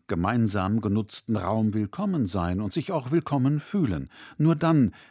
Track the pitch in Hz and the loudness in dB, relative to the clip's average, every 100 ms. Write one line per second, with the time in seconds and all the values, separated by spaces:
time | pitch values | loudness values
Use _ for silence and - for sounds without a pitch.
0 | - 87 90 120 110 101 95 110 104 104 | -4 -2 0 2 2 0 0 0 0 -2
1 | 104 - - 104 - 110 110 107 101 - | -2 -8 -4 -2 0 0 0 0 -4 -4
2 | 202 170 101 98 85 95 104 170 143 165 | -4 -2 0 0 0 -2 -2 -4 -4 -4
3 | 123 165 - 143 131 147 - 202 127 78 | 0 -2 0 0 2 0 -2 0 0 -2
4 | 67 - - - 156 156 165 156 107 - | -6 -14 -16 0 2 4 4 4 4 0
5 | - | -20